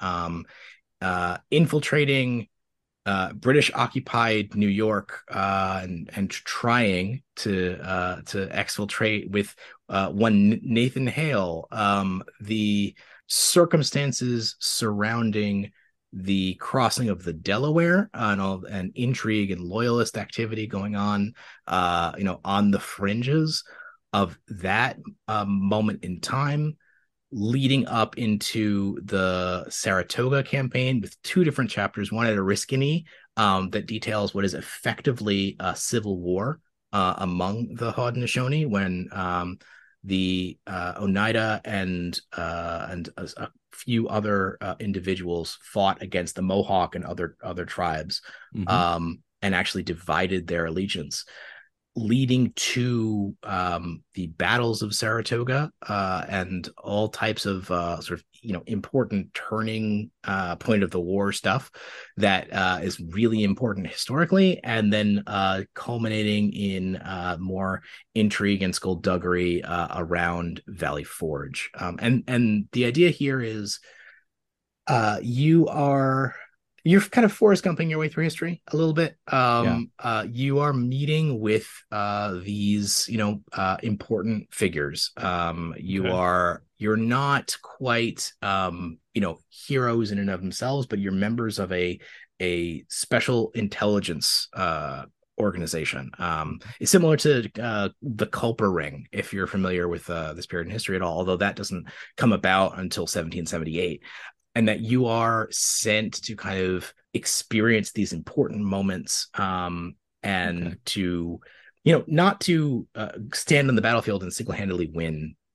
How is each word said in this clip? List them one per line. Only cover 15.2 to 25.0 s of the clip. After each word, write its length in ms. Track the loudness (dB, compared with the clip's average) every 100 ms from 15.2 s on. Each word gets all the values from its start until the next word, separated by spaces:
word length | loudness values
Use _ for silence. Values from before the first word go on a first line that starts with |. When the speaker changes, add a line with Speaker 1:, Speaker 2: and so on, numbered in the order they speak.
| 0 2 0 0 -2 _ _ _ _ -8
Speaker 1:
the 380 | 0 2 2
crossing 540 | -2 -2 2 2 2 -2
of 160 | -2
the 80 | -4
Delaware, 760 | -6 -2 0 2 2 4 4 2
uh, 140 | -2 0
and 100 | 0
all, 240 | 0 -2
and 280 | -6 -6 -6
intrigue 560 | -2 -2 0 0 0 0
and 100 | -2
loyalist 560 | -4 -2 2 2 0 -2
activity 500 | -8 -4 -4 -4 -6
going 280 | -4 -4
on, 400 | -2 0 2 0 -4 -20 -16 -2
uh, 460 | 0 2 2 0 -2
you 80 |
know, 160 | -4 -2
on 260 | 0 4 4
the 80 | 4
fringes 840 | 0 -4 -2 0 2 2 2 -2 -8 -18 -20 -20 _
of 260 | 0 0 -4 -14
that, 520 | -8 -2 2 0 -2